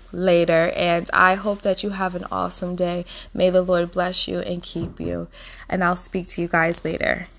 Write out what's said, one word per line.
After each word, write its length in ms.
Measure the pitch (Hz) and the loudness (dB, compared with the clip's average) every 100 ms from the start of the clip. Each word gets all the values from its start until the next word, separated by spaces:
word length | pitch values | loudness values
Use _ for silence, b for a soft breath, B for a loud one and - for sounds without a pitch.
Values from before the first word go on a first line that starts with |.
| - | -12
later. 600 | 175 185 170 170 165 170 - | -2 4 6 6 4 4 2
And 320 | 175 170 170 | 2 2 2
I 220 | - 185 190 | 4 6 4
hope 260 | 208 202 | -2 -2
that 220 | 202 185 | -2 -2
you 80 | 202 | -2
have 240 | 190 185 180 | -4 -4 -4
an 100 | - | -6
awesome 440 | - 180 - 180 180 | -4 -2 -4 -4 -2
day. 300 | 175 175 175 B B - | -2 -2 -6 B B 0
May 160 | 180 | 4
the 100 | 185 | 4
Lord 300 | 180 175 175 | 4 2 0
bless 360 | 180 180 180 - | -2 0 0 -2
you 120 | 180 | -4
and 240 | - 175 | -6 -8
keep 360 | - 170 175 - | -8 -6 -6 -6
you. 280 | 170 175 170 B B B B | -6 -6 -8 B B B B
And 140 | 185 | 0
I'll 120 | 175 180 | 0 0
speak 320 | - 185 180 | -2 -6 -4
to 120 | - | -4
you 60 | 170 | 0
guys 360 | 170 165 170 | 2 2 0
later. 440 | 160 - - - 175 | -4 -2 -2 -2 -6